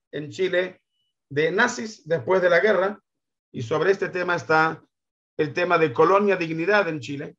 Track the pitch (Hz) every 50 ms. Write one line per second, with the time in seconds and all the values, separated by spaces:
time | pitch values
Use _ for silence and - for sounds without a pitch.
0 | _ - - 151 151 143 - - 190 175 170 180 185 185 - _ _ _ _ _
1 | _ _ _ _ _ - 131 147 156 165 175 208 240 233 240 247 226 214 - -
2 | - 156 170 139 113 - 185 190 180 175 170 170 190 220 202 175 185 202 208 -
3 | _ _ _ _ _ _ _ _ _ _ - - 117 110 156 156 160 190 196 196
4 | 185 170 175 180 180 180 175 165 - - 156 160 160 160 160 - _ _ _ _
5 | _ _ _ _ _ _ - - 156 143 123 175 175 175 175 165 160 147 120 160
6 | 160 175 196 202 208 202 190 175 170 160 160 160 165 190 208 208 196 165 156 151
7 | 117 143 143 139 156 170 -